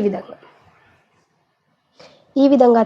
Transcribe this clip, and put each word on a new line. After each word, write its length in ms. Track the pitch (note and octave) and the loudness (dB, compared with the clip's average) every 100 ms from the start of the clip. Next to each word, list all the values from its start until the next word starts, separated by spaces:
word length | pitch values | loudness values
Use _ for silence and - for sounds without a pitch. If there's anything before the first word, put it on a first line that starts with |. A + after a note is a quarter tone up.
| G#3 | -2
విధంగా, 280 | F#3+ - - _ _ _ _ _ _ _ _ _ _ _ _ _ _ _ _ - _ _ - | -6 -14 -20 _ _ _ _ _ _ _ _ _ _ _ _ _ _ _ _ -20 _ _ -2
ఈ 20 | C4+ | 0
విధంగా 300 | C#4 B3 A#3 | 2 2 2